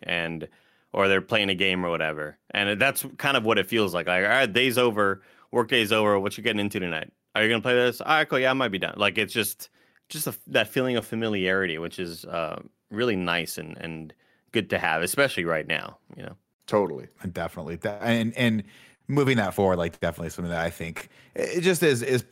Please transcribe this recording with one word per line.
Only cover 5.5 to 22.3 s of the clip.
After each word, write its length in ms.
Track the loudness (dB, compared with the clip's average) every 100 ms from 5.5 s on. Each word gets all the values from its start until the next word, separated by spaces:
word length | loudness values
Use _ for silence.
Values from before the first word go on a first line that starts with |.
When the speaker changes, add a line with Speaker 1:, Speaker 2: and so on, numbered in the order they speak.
Speaker 1:
work 180 | -2 2
day's 240 | 2 4
over. 280 | 4 4 4
What 160 | 0 -2
you 80 |
getting 160 | -2 0
into 180 | -2 -2
tonight? 320 | -4 -6 -8 _ _
Are 80 | 2
you 60 | 2
gonna 140 | 2
play 100 | 4
this? 280 | 4 4 0
All 40 | 2 2
right, 120 | 2
cool. 100 | 2
Yeah, 120 | 2
I 20 |
might 160 | 2 0
be 100 | -2
done." 140 | -4 0
Like, 180 | 0 2
it's 160 | 0
just, 380 | 0 -2 -4 -16 _ _ _ _
just 160 | -8 -6
a, 80 | -8 0
that 200 | 0 2
feeling 280 | 0 0 0
of 80 | -2
familiarity, 720 | -4 -2 0 0 0 0 -4
which 200 | -8 -8
is, 280 | -8 -10 -8
uh, 340 | -4 -4 -8 -14 _ _
really 260 | -2 0 0
nice 400 | 0 -2 -2 -8
and, 220 | -12 -12
and 320 | -12 -10 -14 -18 _ _ _
good 160 | -2 0
to 100 | 0
have, 220 | 0 0
especially 440 | 0 2 0 0 -2
right 200 | -2 -2
now, 300 | -4 -6 -16 _ -16
you 40 |
know? 140 | -16 -16 _ _ -2
Speaker 2:
Totally. 420 | 0 0 -4 -12 _
Speaker 3:
And 100 | -8
definitely. 440 | -6 -8 -8 -10 -6
That, 260 | -6 -4
and, 340 | 0 0 0 0
and 260 | 0 0 -4 -16 -20 _ -2
moving 300 | 2 4 2
that 160 | 2
forward, 240 | 2 2 4
like, 200 | 0 -2
definitely 280 | -4 -4 -8
something 200 | -8 -4
that 80 | -2
I 40 | -4
think 400 | -4 -10 -10 -14 -20 -12
it 280 | -6 -2 0
just 200 | 2 4
is, 200 | 4 4
is, 220 | 2 0 0